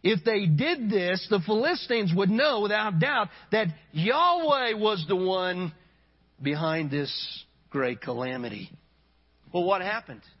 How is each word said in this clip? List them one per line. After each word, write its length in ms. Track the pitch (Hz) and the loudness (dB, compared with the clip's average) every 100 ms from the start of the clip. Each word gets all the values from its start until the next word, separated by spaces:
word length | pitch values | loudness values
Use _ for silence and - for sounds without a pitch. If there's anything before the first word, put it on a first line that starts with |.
If 220 | - 214 | 2 2
they 220 | 226 214 196 | 2 2 4
did 440 | 147 294 339 220 | 4 4 0 0
this, 360 | 208 180 185 - | 0 2 -2 0
the 120 | 208 | 0
Philistines 680 | 170 220 277 359 - 226 196 | 2 2 2 0 -2 0 2
would 160 | 175 196 | 2 4
know 300 | 220 302 240 | 4 2 2
without 360 | 202 208 214 170 | 0 0 0 0
doubt 300 | 262 277 202 - - | 2 0 -2 -6 -2
that 160 | 214 208 156 _ | 0 0 -4 _
Yahweh 800 | 156 185 277 349 349 320 277 240 | -4 0 2 4 2 2 2 0
was 300 | 220 214 208 151 | 0 0 0 -2
the 100 | 190 | -2
one 560 | 185 185 180 180 180 - _ _ _ _ _ _ | 0 0 -2 -2 -6 -8 _ _ _ _ _ _
behind 500 | 139 147 160 160 151 | -4 -2 -2 -2 -2
this 540 | 143 139 - - - - _ _ | -4 -4 -8 -10 -14 -20 _ _
great 320 | 139 127 117 | -4 -4 -4
calamity. 680 | - 120 127 127 120 - - - _ _ _ _ _ _ - | -8 -6 -6 -6 -8 -10 -14 -20 _ _ _ _ _ _ -8
Well, 120 | 175 | -2
what 180 | 175 196 | 0 0
happened? 400 | 185 220 - 113 - _ | -2 -6 -10 -20 -20 _